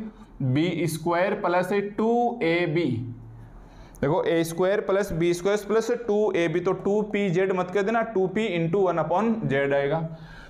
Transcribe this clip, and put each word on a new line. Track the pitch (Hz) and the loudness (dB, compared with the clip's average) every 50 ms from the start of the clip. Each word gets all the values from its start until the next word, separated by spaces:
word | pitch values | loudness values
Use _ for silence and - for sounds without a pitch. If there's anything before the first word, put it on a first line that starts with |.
| 214 - - - - - - - 143 | -4 -8 -12 -16 -20 -18 -8 -4 -2
B | 127 127 147 160 180 170 - 170 160 | 0 2 2 2 2 0 0 -2 -2
square | 165 - - 170 170 170 185 202 - - | -2 -2 -2 0 2 2 2 2 0 0
plus | - 180 175 180 185 185 208 202 202 202 - | 0 0 2 2 2 2 0 0 -2 -2 -2
टू | - 220 226 233 240 240 233 240 240 160 | 0 0 2 2 2 2 0 0 0 0
ए | 165 165 170 175 160 | 2 2 2 2 0
बी। | 147 170 170 135 120 107 - - - - - - - - - - - - - - - - - - - | 0 0 0 0 0 -2 -4 -6 -10 -12 -16 -18 -18 -18 -20 -20 -20 -20 -20 -20 -20 -20 -20 -20 -10
देखो, | - - 143 156 185 - | -4 -2 0 0 0 2
ए | - 165 165 165 | 2 2 2 0
स्क्वायर | 165 165 170 185 185 202 214 | 0 0 0 2 2 2 2
प्लस | 208 - 190 196 202 196 175 | 0 2 0 0 0 0 -2
बी | 160 170 175 170 | 0 2 2 2
स्क्वायर | 175 - 196 208 208 208 | 0 0 0 0 0 0
प्लस | - 208 226 226 233 240 233 - | 0 0 2 2 2 0 -2 0
टू | - 208 208 214 208 - | 0 2 2 2 2 2
ए | 170 170 165 | 2 0 0
बी, | 160 180 | 0 0
तो | 175 190 185 | 0 0 -2
टू | 185 - 196 202 214 202 | 0 0 0 0 0 0
पी | 208 - 202 202 196 | 0 0 0 0 2
जेड | 160 185 190 190 196 | 2 2 2 2 2
मत | 185 180 180 | 0 -2 -2
कर | 185 202 196 | 0 0 0
देना, | 202 226 233 226 | 0 0 0 -2
टू | 226 - 190 190 180 | 0 0 0 0 0
पी | 185 214 220 220 175 | 0 0 -2 0 0
into | 170 165 165 170 208 | 0 0 0 2 2
वन | 190 180 170 165 | 2 2 2 0
upon | 151 - 170 185 214 233 220 - - 139 | 0 0 0 0 2 0 0 0 0 0
z | 131 139 139 139 143 | 0 2 2 2 2
आएगा। | 143 139 143 151 160 165 165 - - - - - - - - | 2 2 0 0 -2 -4 -6 -8 -12 -16 -18 -18 -18 -18 -10